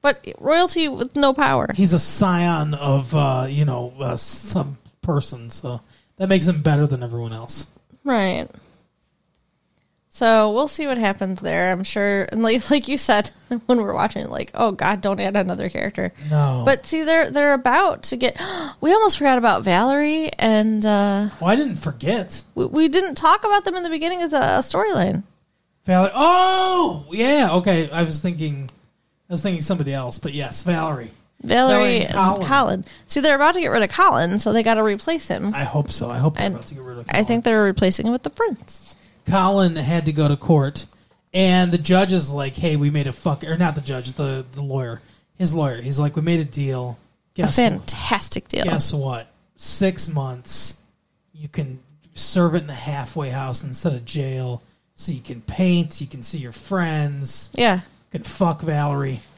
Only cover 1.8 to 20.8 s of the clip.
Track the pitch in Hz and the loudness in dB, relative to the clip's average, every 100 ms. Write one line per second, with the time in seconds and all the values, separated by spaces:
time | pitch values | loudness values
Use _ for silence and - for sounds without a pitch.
1.8 | 190 170 - - 196 175 175 165 151 147 | 4 4 0 0 2 2 2 0 -2 -2
2.8 | 139 139 127 156 139 131 131 143 147 123 | 0 0 2 0 2 0 -2 0 0 0
3.8 | 123 131 139 160 - - 208 180 139 135 | -8 -8 -6 -4 -6 -8 -4 -4 -4 -8
4.8 | _ _ - 143 - 123 117 - 127 120 | _ _ -2 -2 -2 -12 -12 -10 -8 -10
5.8 | _ _ _ - 190 190 160 156 156 147 | _ _ _ -6 2 4 4 2 2 2
6.8 | 147 131 120 117 117 110 - - - _ | 2 0 -4 -6 -8 -10 -10 -12 -12 _
7.8 | _ _ 277 233 190 - - - _ _ | _ _ -2 0 0 -2 -8 -16 _ _
8.8 | _ _ _ _ _ _ _ _ _ _ | _ _ _ _ _ _ _ _ _ _
9.8 | _ _ _ - 226 220 214 214 294 - | _ _ _ 0 4 4 4 0 -2 -4
10.8 | 294 247 208 196 190 185 185 165 180 180 | -4 0 0 -2 -6 -4 -4 0 0 -2
11.8 | 196 214 202 202 - 220 226 240 - 294 | -4 -2 0 0 -2 0 2 2 2 0
12.8 | 247 277 - 208 208 _ _ 240 - 247 | 0 -4 2 2 0 _ _ -6 2 2
13.8 | 202 80 208 - - 67 - - 226 190 | 2 0 -2 -2 -8 -8 -8 -2 -2 0
14.8 | 175 202 196 196 196 202 185 185 180 - | -2 0 -2 -2 0 0 -2 -4 -6 -4
15.8 | - - 185 - 151 151 143 127 123 269 | -6 -4 -8 -8 -2 0 2 2 2 0
16.8 | - 320 320 330 302 277 285 277 254 285 | -2 -4 0 2 2 2 2 2 2 2
17.8 | 381 - - 247 240 - 370 370 302 - | 2 -2 -6 -2 -2 -2 -10 -8 -10 -2
18.8 | 302 415 427 - 285 254 226 - 196 175 | 4 4 4 2 2 4 4 2 2 2
19.8 | 247 277 294 311 311 - 226 214 220 220 | 4 2 2 0 -4 0 2 4 2 2